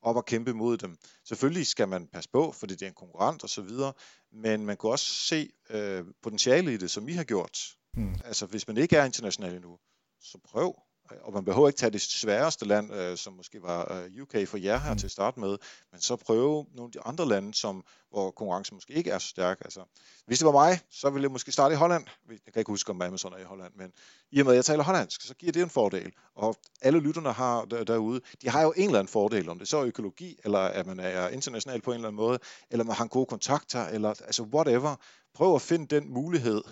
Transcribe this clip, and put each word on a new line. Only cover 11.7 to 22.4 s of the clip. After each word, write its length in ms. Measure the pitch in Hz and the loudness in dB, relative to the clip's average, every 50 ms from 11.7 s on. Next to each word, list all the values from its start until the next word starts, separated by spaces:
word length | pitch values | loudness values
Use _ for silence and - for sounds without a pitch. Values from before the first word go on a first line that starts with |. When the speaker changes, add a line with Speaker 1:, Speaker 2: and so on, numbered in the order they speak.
| 139 - | 6 4
Speaker 1:
tage 120 | 131 113 | 0 0
det 120 | 104 104 | 0 0
sværeste 640 | - - - - - 107 101 107 139 160 151 - 117 | -4 -4 -4 -4 0 0 2 2 2 0 -2 -2 0
land, 280 | 104 101 107 104 107 107 | 2 2 2 2 -2 -8
øh, 240 | 101 92 90 90 85 | -6 -6 -6 -6 -8
som 160 | - 104 95 | -10 -14 -16
måske 280 | 92 90 - _ 110 | -18 -20 -20 _ -14
var, 320 | 87 90 87 85 85 - 92 | -6 -6 -4 -4 -4 -6 -6
øh, 280 | 92 87 90 92 113 | -8 -10 -12 -14 -18
U 40 | 139 | -18
K 220 | 139 - 117 98 92 | -4 -2 -2 -2 -2
for 100 | - 104 | -4 -4
jer 220 | 90 98 107 123 | -2 0 0 0
her 140 | 143 151 120 | 0 -2 -4
Speaker 2:
Mm. 60 | 104 | -4
Speaker 1:
til 80 | 98 98 | -4 -6
at 40 | |
starte 280 | - - 98 110 131 - | -4 -2 -2 -2 0 -2
med, 180 | 110 98 101 101 - - - - _ _ | -4 -4 -4 -4 -8 -16 -20 -20 _ _
men 100 | _ 90 | _ -6
så 140 | - - 123 | -4 -2 -2
prøve 500 | 120 - - 113 113 123 143 151 151 147 - _ | -4 0 2 2 4 4 4 2 0 -4 -8 _
nogle 120 | 127 120 120 | -16 -16 -14
af 40 | |
de 100 | 110 - - | -14 -12 -10
andre 220 | 113 131 165 175 147 | -10 -4 -2 2 2
lande, 260 | 107 98 98 101 107 | 2 2 2 -2 -6
som, 300 | - - 110 98 95 90 _ - _ _ _ | -4 -4 -4 -6 -6 -12 _ -20 _ _ _
hvor 200 | - 104 98 95 | -4 -2 -2 -2
konkurrencen 440 | 90 - 117 98 90 92 101 - 107 | -4 -6 -4 -2 -2 -4 -4 -6 -14
måske 180 | 95 - _ 131 | -16 -20 _ -4
ikke 180 | 156 170 175 | -4 -2 -2
er 80 | - 95 | -2 -4
så 80 | - - | -4 -6
stærk. 300 | - - 92 90 95 - | -4 -2 0 0 0 -2
Altså, 180 | - - - 98 92 _ _ _ _ - - - _ - | -6 -16 -16 -16 -20 _ _ _ _ -20 -20 -20 _ -2
hvis 120 | 117 131 | 0 6
det 60 | 160 | 6
var 60 | 156 | 8
mig, 280 | 143 139 143 165 185 175 - _ | 10 10 8 8 6 4 0 _
så 180 | - - - 139 | -16 -2 0 0
ville 140 | 139 139 139 | 0 2 0
jeg 80 | 139 | 0
måske 200 | 131 127 - - | -2 -2 -6 -6
starte 220 | 131 - 143 143 160 | 2 4 4 6 6
i 40 | 147 | 6
Holland. 280 | 156 170 175 165 135 - - _ _ _ | 4 4 4 2 0 -6 -20 _ _ _
Jeg 240 | 113 101 | -20 -20